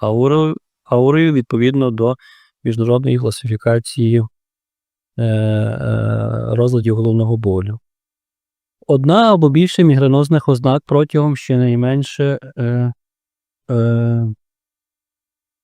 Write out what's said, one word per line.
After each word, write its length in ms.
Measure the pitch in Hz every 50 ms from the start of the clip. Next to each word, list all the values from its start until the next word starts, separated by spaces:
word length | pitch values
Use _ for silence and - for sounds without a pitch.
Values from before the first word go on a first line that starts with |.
ауро-, 540 | - 107 110 117 127 139 147 156 156 156 156 - - _ _ _ _
аурою 500 | - 127 123 127 135 143 160 165 165 151
відповідно 580 | 135 117 - - 113 120 127 135 139 135 127
до 240 | 113 107 113 120 127 - _ - - _ _ _ _ _ -
міжнародної 540 | 120 113 113 113 117 120 127 135 131 123
класифікації, 1040 | 123 123 113 107 - - 113 110 107 - 117 117 117 - - - - 117 113 117 117
е, 1040 | 113 110 _ _ _ _ _ _ _ _ _ _ _ _ _ _ _ _ _ - 117
е, 1300 | 113 110 110 110 110 110 107 110 107 110 - 131 117 110 110 110 110 110 110 110 113 113 113 113 117 117
розладів 400 | 113 120 123 127 120 110 113 110
головного 420 | 110 113 117 110 113 113 110 117
болю. 420 | 110 110 101 95 92 95 101 107 113 _ _ _ _ _ _ _ _ _ _ _ _ _ _ _ _ _ _ _ _ _
Одна 460 | - 147 135 135 147 170 214 233 226 208
або 160 | 170 156 147
більше 340 | 135 156 180 180 - - 175
мігренозних 640 | 160 143 135 139 135 135 139 147 143 160 151 - -
ознак 340 | 135 120 131 135 131 143 -
протягом 520 | - 143 143 151 147 - 151 147 151 143
щонайменше, 1040 | 127 - - 131 123 127 123 120 120 123 127 135 143 139 - - - 143 139 139 - - - -
е, 360 | - 123 117 120 123 123 123 120 - _ _ _ _ _ _ _ _ _ _ _ _ _ -
е, 560 | 127 117 117 117 117 117 117 117 117 117 117 113 107 - _ _ _ _ _ _ _ _ _ _ _ _ _ _ _ _ _ _ _ _ _ _ _ _